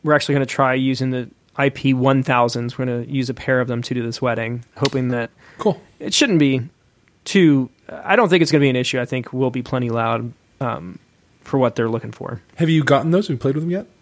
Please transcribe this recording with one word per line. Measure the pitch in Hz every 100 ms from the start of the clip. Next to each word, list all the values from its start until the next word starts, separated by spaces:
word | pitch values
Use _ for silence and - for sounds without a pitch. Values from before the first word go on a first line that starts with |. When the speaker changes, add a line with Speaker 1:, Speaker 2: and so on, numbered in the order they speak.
Speaker 1:
we're | 156
actually | 151 - 139
gonna | 131
try | - 135
using | 131 131 127 131
the | 127 120 _ _
I | - 139
P | 139 135
one | 131 131 135
thousands. | 131 123 120 120 120 -
We're | 127
gonna | 120
use | 117 139 127
a |
pair | 127 - 131
of | 120
them | 120
to | 120
do | 123
this | 117 113
wedding, | 127 113 113 123 - -
hoping | 139 139 127
that | 123 117 _ - -
Speaker 2:
Cool. | 220 165 - _
Speaker 1:
it | -
shouldn't | - 285 175
be | 139 131 120 _ _ _ _ _
too, | - 196 165 139 127 _ -
I | - - 202
don't | 214
think | 180
it's | 165
gonna | 151
be | 139
an | 127
issue. | 123 127
I |
think | 120 127 123
we'll | 127 131
be | 127
plenty | 123 127 120
loud, | 117 113 113 117 - _ _
um, | 127 110 87 92 _ _ _ _
for | - 139
what | 123 -
they're | 113
looking | 113 113
for. | 113 - 117 _ -
Speaker 2:
Have | 165
you | 160
gotten | 139 139 160
those? | 175 208
Have |
you | 131
played | 135 143
with |
them | 165
yet? | 180 220 _